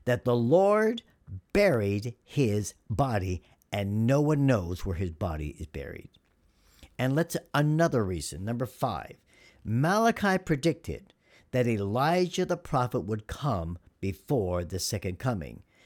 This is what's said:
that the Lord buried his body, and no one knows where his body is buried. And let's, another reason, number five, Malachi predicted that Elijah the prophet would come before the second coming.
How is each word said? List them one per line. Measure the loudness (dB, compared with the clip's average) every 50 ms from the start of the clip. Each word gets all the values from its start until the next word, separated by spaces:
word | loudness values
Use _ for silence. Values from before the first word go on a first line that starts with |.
| -2
that | -2 -2 0 2
the | 0 2
Lord | 2 2 4 4 6 6 6 4 4 2 0 -2 -4 -10 _ _ _ _ -14 -14 -14 _ _ 2
buried | 4 4 4 4 2 2 0 0 0 -2 -6 -12 _ _
his | _ 0 2 2 2 2 0 -2 -4 -8 _ _ -8
body, | -2 0 0 0 0 0 0 -2 -4 -6 -6 _ _ _ _ -6
and | -4 -4 -2 0 0 2 2
no | 4 4 4
one | 4 2 2 4 4
knows | 4 4 4 2 -2 -6 -6 -4
where | -4 -4 -2
his | -4 -4
body | -4 -4 -4 -4 -4 -4 -6 -8 -8 -10
is | -12 -10
buried. | -10 -10 -10 -10 -12 -14 -16 -18 _ _ _ _ _ _ _ _ _ _ _ _ _ _ -20 -20 _ -4
And | -2 0 2
let's, | 2 0 0 -2 -6 -6 -2 0
another | 0 2 2 4 4 2 4 2 0 0
reason, | 0 -2 -4 -6 -8 -10 -8 -6
number | -6 -4 -4 -6
five, | -8 -6 -4 -4 -4 -4 -4 -8 -12 -16 _ _ _ _ _ -20 -20 _ _ -6
Malachi | -2 0 2 2 2 4 4 4 2 2 2 2 2 2 2
predicted | 2 0 -2 0 2 0 -2 -2 -6 -10 -10 -10 -12 _ _ _ _ _ _ -20 _ _
that | 0 0 2 2
Elijah | 2 0 -2 -2 0 0 2 2 2 2 2 0 0 -2 -2
the | -2 -2 -6
prophet | -4 -2 0 0 0 0 -2 -4
would | -4 -2 -6 -6 -6 -10
come | -12 -6 -4 -2 -2 -2 -2 -6 -8 -10 _ -20 _ -8
before | -6 -6 -6 -6 _ -2 0 0 0 0 -2 -2 -4
the | -4 -6 -6
second | -4 -4 -6 -4 -4 -6 -8 -4
coming. | -4 -2 -2 -2 -6 -8 -12 -16 -20 _ _ _ _